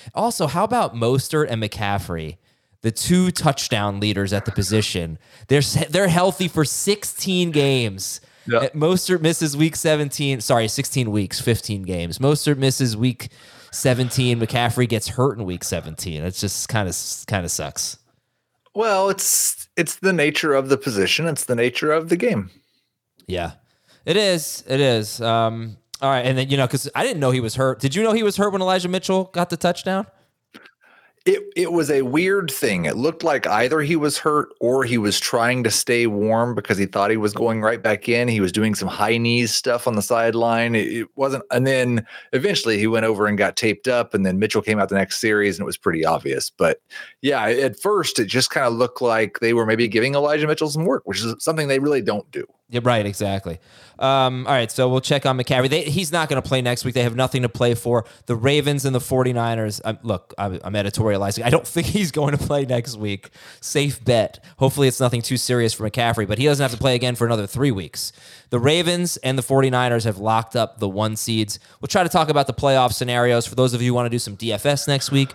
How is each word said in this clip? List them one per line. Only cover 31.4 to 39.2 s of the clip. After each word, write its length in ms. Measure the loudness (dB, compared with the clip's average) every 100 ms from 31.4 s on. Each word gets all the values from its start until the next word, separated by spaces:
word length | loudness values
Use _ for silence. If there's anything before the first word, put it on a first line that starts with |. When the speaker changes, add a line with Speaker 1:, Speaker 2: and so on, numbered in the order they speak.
| 0 -4
Speaker 2:
it 160 | 0
was 200 | 0 2
a 100 | 2
weird 480 | 2 2 2 2 0
thing. 360 | -2 0 0 0
It 120 | 0
looked 260 | -2 0
like 220 | 0 0 2
either 360 | 2 2 2
he 140 | 0 0
was 220 | 0 0
hurt 320 | 0 0 0 -2
or 240 | 0 2
he 140 | 2 0
was 220 | 0 0
trying 440 | 0 2 2 2
to 60 | 0
stay 380 | 0 0 2 2
warm 480 | 2 2 2 0 -2
because 240 | -2 0
he 80 | 0
thought 240 | 2 2
he 60 | 2
was 140 | 0
going 300 | 0 0 0
right 180 | 0 0
back 280 | 0 0 0
in. 180 | 0 2
He 120 | 2
was 100 | 2
doing 220 | 2 0
some 140 | 0 -4
high 300 | -2 0
knees 340 | 2